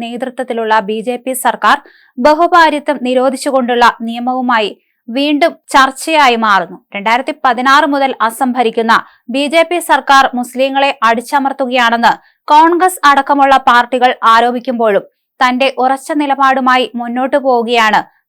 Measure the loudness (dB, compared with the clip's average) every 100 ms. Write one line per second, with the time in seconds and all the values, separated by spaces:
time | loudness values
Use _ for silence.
0 | -10 -8 -10 -8 -8 -6 -2 -2 -2 -6
1 | -6 -8 -8 -6 -4 -2 0 0 -4 _
2 | _ -2 2 2 2 4 2 0 -4 -4
3 | -2 0 0 -2 -2 -2 0 2 2 0
4 | -6 -8 -6 -4 -2 -2 -2 -8 _ _
5 | -10 -4 -2 0 -2 -4 -2 2 2 -2
6 | -2 2 2 2 0 0 -2 -10 _ -8
7 | -2 -2 -2 -4 -2 0 2 2 2 0
8 | -2 -2 -4 -2 -2 -2 -2 0 0 0
9 | -2 _ -8 -4 -2 0 0 -2 -2 -2
10 | 2 2 2 -2 -8 -4 -2 0 -2 0
11 | 0 0 -2 -4 -2 -4 -4 0 0 2
12 | 0 0 _ _ 2 4 4 4 0 0
13 | 0 2 0 2 4 2 4 2 2 0
14 | 0 0 2 4 2 -2 -6 -2 0 0
15 | -2 _ _ -2 -2 0 -2 0 -2 -2
16 | -4 -4 -2 0 0 2 2 0 -2 -6
17 | -8 -4 -2 0 0 0 0 0 2 0
18 | -2 _